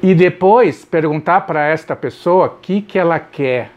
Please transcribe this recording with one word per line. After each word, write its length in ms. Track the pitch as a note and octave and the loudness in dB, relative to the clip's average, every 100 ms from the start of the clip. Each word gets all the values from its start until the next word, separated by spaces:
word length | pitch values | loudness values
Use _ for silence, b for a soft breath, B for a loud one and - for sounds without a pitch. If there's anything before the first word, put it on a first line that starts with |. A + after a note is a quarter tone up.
E 120 | F#3+ | 4
depois 720 | F3 F3+ F3+ F#3 A3+ A3 C3 - | 4 2 2 2 4 2 -2 -6
perguntar 560 | E3+ D#3+ D3+ D#3 F3+ | -4 -2 -4 0 -2
pra 260 | - D#3 D3 | -2 -4 -2
esta 280 | D#3+ - D3 | -2 -6 -8
pessoa 500 | C#3 - - F#3 D#3+ | -8 -6 -2 0 0
o 40 | - | -4
que 200 | - G3 | -6 -6
que 160 | G#3 F#3+ | -4 -4
ela 200 | E3+ D#3+ | -2 -2
quer 520 | - - C3+ B2 A2 | -6 -8 -4 -4 -8